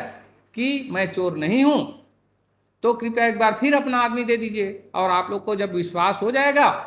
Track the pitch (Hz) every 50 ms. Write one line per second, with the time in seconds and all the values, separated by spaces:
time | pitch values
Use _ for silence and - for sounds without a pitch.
0 | - - - - - - _ _ _ _ - 220 247 269 285 277 262 - 180 185
1 | 190 185 185 185 185 180 160 151 151 165 214 262 277 294 294 226 - - - -
2 | - _ _ _ _ _ _ _ _ _ _ _ _ _ _ _ - 233 233 233
3 | 226 233 226 240 233 233 220 208 220 214 208 - 247 285 285 277 277 262 247 247
4 | 240 233 226 247 240 226 233 226 226 226 208 214 196 196 208 - - - - 180
5 | 185 185 180 180 190 190 202 196 190 214 214 196 202 190 180 175 170 175 175 175
6 | 175 196 196 - 202 226 247 269 277 285 285 285 277 190 - - -